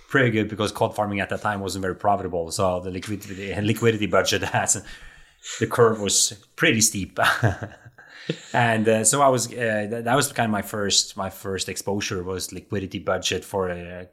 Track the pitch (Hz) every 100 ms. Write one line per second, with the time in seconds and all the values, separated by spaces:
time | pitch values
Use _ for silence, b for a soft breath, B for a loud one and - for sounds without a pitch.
0 | - 139 123 110 101 104 104 - 113 -
1 | 104 101 95 98 107 101 98 95 95 87
2 | 104 98 92 87 82 85 95 90 92 92
3 | 98 101 101 95 98 92 107 110 117 110
4 | 101 95 92 101 92 117 98 - B B
5 | B B B B B - 113 - 117 107
6 | 101 - - - _ - 165 113 107 101
7 | 92 - 113 - 110 92 104 - - -
8 | B B B 165 B 127 117 113 107 110
9 | 110 139 139 127 117 117 117 107 104 117
10 | 117 135 135 - 113 104 - 107 101 -
11 | - - 95 - 101 95 - 95 - 101
12 | - 98 90 92 - 90 - 101 92 98
13 | 85 92 - 95 - 101 92 87 87 90
14 | 92